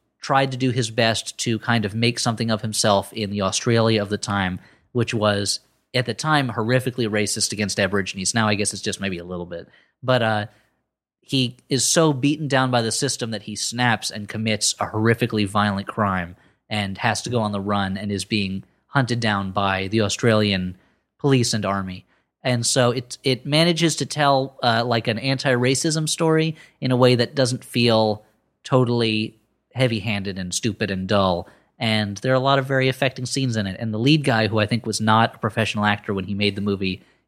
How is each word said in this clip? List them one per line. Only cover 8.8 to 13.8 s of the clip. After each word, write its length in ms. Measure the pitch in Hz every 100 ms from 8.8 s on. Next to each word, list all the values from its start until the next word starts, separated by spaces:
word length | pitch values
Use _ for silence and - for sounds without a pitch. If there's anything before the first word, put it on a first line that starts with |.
just 180 | - 101
maybe 180 | 98 90
a 60 |
little 220 | 87 90 87
bit. 200 | 85 87 _ _ _
But, 180 | 123 127
uh, 240 | 113 107 104 _ _ _ _ _ _ _
he 360 | _ 139 123 120 _
is 160 | 135
so 280 | - - 160
beaten 340 | 135 139 151 151
down 220 | 135 131
by 100 | 123
the 100 | 113
system 380 | - 135 - 117
that 100 | 107
he 140 | 104 104
snaps 540 | - 117